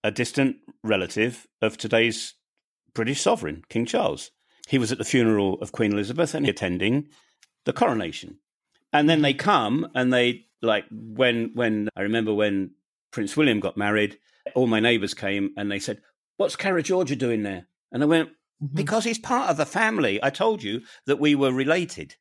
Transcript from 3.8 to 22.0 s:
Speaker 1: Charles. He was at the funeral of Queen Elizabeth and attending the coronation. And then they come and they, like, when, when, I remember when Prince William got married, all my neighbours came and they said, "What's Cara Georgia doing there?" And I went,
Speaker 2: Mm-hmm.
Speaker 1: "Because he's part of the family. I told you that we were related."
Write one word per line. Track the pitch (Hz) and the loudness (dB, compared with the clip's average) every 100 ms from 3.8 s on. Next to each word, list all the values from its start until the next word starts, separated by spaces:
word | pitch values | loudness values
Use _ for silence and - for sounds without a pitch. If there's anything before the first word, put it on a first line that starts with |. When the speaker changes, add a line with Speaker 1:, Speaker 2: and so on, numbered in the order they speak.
| 120 | -2
Speaker 1:
Charles. | 240 208 71 - _ _ _ - | 0 -2 -4 -12 _ _ _ -2
He | 135 | 0
was | 113 | 0
at | 120 | -4
the | |
funeral | - 131 117 107 98 92 | 0 2 4 4 2 -2
of | 107 | -6
Queen | - 110 | -2 0
Elizabeth | 104 101 131 170 | 0 -4 -2 -2
and | 156 143 | 0 -2
attending | - 95 90 101 131 147 _ _ _ _ _ - | 0 -2 0 0 0 -2 _ _ _ _ _ -6
the | |
coronation. | - 233 113 87 - - - _ _ _ _ _ | 0 0 0 -4 -8 -14 -20 _ _ _ _ _
And | 147 147 | 2 4
then | 160 | 4
they | 147 | 4
come | 139 196 208 107 135 165 | 2 2 2 4 0 -2
and | 127 127 | 0 2
they, | 127 123 120 _ _ | 4 2 0 _ _
like, | 113 107 - | 0 0 -2
when, | 110 113 110 127 117 117 | -16 -14 0 2 2 -2
when, | 113 117 107 104 - | -2 0 0 -2 -4
I | |
remember | 101 113 107 | -2 0 0
when | 104 107 98 95 _ _ _ _ | 2 2 0 -4 _ _ _ _
Prince | - 101 - | -8 -4 2
William | 143 107 | 2 2
got | 113 - | -2 -2
married, | 104 107 104 - _ _ - - | 0 2 0 -4 _ _ -6 0
all | 127 | 2
my | 110 | 4
neighbours | 113 117 95 | 4 2 0
came | - 101 98 98 98 | -4 -4 -2 -4 -4
and | 104 | -6
they | 98 | -6
said, | - 104 _ _ _ _ | -6 -10 _ _ _ _
"What's | 196 - | -4 -2
Cara | 196 180 | -2 -2
Georgia | 151 185 160 135 | 0 0 0 -2
doing | 123 113 | -2 -2
there?" | 104 92 - _ _ | -4 -8 -14 _ _
And | 117 | -2
I | 147 | 2
went, | 165 160 _ _ _ | 2 0 _ _ _
Speaker 2:
Mm-hmm. | 143 151 | -6 -4
Speaker 1:
"Because | 147 220 | 0 0
he's | 226 226 | 0 -4
part | - 254 277 | -2 -2 0
of | 151 | 0
the | 151 | 0
family. | 190 220 220 127 101 | 0 0 2 0 0
I | 135 | -2
told | - 220 - | 0 0 0
you | 110 113 - - - | -4 -8 -8 -16 -2
that | 143 | 2
we | 147 143 | 4 4
were | 135 | 2
related." | 127 135 170 175 - | 2 2 0 0 -8